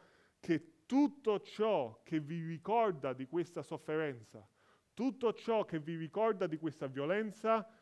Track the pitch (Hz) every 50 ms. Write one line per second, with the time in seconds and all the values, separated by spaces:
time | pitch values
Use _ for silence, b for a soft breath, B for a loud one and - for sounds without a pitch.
0 | b b b b b b b b - - 165 147 - - _ _ _ - 240 277
1 | 294 277 285 - - 220 208 185 - - - - 214 220 202 160 131 110 113 -
2 | _ - 165 156 147 143 170 170 160 165 165 156 - 196 214 240 226 208 175 143
3 | 139 135 127 131 135 - 156 175 165 - - 170 139 - 165 147 - - 156 160
4 | 160 147 131 117 107 - - 110 101 _ b b b b b b b b _ -
5 | 233 269 202 - 247 220 208 - - 233 226 214 202 - 175 156 147 160 170 160
6 | 160 147 - 202 220 226 214 185 190 170 160 156 160 156 131 - 147 135 131 135
7 | 139 156 190 214 220 214 185 - - 220 226 220 208 B B B